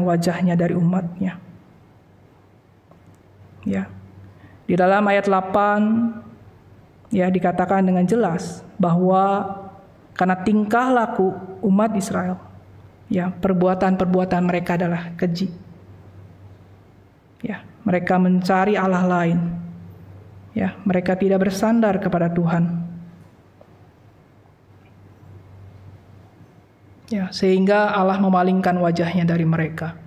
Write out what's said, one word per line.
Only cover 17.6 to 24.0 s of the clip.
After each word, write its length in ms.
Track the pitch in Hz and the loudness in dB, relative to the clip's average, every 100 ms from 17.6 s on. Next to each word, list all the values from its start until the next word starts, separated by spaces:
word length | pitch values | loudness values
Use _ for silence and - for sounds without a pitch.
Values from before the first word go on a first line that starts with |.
| - - | -14 -8
mereka 320 | - 180 175 185 | -2 -2 2 2
mencari 640 | 180 185 175 190 196 202 | 4 2 2 0 2 0
Allah 240 | 190 180 | 0 0
lain. 340 | 180 180 170 170 - - - - - - - - - - - 220 | 2 2 0 0 -2 -6 -12 -16 -20 -20 -20 -20 -20 -20 -10 -6
Ya, 200 | 190 - 196 | -4 -4 -2
mereka 240 | 180 180 185 | 0 0 0
tidak 320 | 196 190 196 | 2 2 0
bersandar 520 | 190 220 233 220 185 | 0 0 2 2 0
kepada 320 | 180 175 170 | 0 0 0
Tuhan. 480 | 170 165 170 175 170 - - - - - - - - - - - _ | 0 0 0 0 -2 -6 -12 -18 -20 -20 -20 -20 -20 -20 -20 -20 _